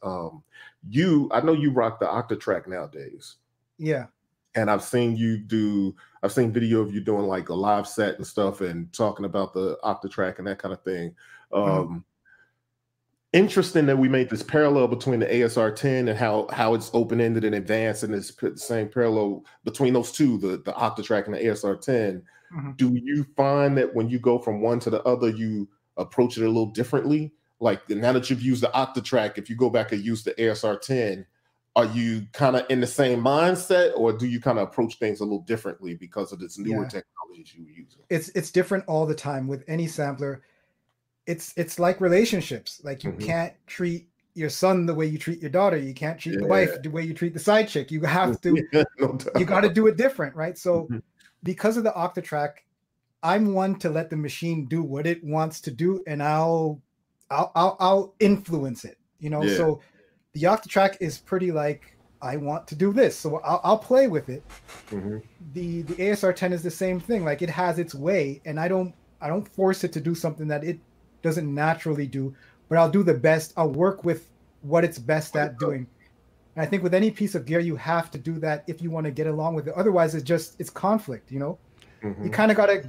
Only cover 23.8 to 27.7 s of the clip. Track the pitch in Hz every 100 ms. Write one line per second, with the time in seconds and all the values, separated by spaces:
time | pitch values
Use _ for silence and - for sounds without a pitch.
23.8 | 127 117 113 123 120 120 120 104 113 120
24.8 | 117 110 127 120 120 110 110 107 101 _
25.8 | _ - 92 - 123 113 113 113 110 110
26.8 | 127 139 135 151 151 _ _ - 117